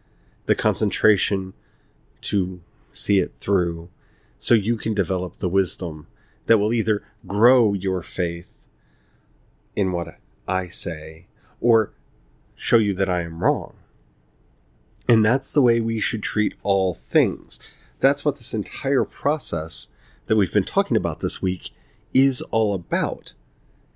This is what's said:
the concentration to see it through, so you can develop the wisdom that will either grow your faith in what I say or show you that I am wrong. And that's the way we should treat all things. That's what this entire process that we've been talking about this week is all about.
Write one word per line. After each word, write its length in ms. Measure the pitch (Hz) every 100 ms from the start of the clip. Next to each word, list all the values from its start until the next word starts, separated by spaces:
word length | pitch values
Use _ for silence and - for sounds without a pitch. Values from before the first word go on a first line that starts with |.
| _ _ _ _ -
the 100 | 104
concentration 960 | 107 98 107 - 110 104 - 98 95 - _ _ _ _ _ _
to 400 | - 101 90 90 - _ _
see 280 | - - 101
it 140 | 87
through, 560 | - - 98 87 82 85 - _ _ _ _
so 160 | -
you 240 | 117 101 117
can 160 | 120
develop 440 | 101 87 95 90 -
the 120 | 92
wisdom 580 | 95 90 - 87 78 78 _ _ _ -
that 120 | 110
will 160 | 107
either 300 | 120 104 104 - _ -
grow 460 | 101 117 131 113
your 280 | 101 95 92
faith 580 | 87 - 87 85 85 - _ _ _ _ _ _ _ _ _ _ _ -
in 140 | 95
what 260 | 87 85 - _ _ -
I 220 | 92 90
say 600 | - - 78 78 80 85 _ _ _
or 320 | 120 113 104 - _ _ _ _ _
show 240 | _ - 120
you 160 | 104 92
that 140 | 92
I 120 | 90
am 200 | 85 82
wrong. 360 | 104 127 87 - _ _ _ _ _ _ _ _ _ _ _ - -
And 160 | 117
that's 300 | 107 135 -
the 80 | -
way 180 | 123 117
we 220 | 113 113
should 200 | - 110
treat 320 | - 110 107 -
all 300 | 101 98 92
things. 640 | 87 - 160 117 - - - - - - _
That's 240 | 135 143 151
what 100 | 139
this 180 | -
entire 520 | 110 95 - 135 139 107
process 800 | - 143 151 - 82 80 - - _ _ - -
that 100 | 110
we've 160 | 95
been 140 | 104 92
talking 320 | - 196 113
about 240 | 87 78
this 200 | 90 -
week 300 | 95 92 - - _ _ _
is 280 | 131 135 123
all 320 | - 113 107
about. 600 | 98 87 185 139 - - - _ _ _ _ _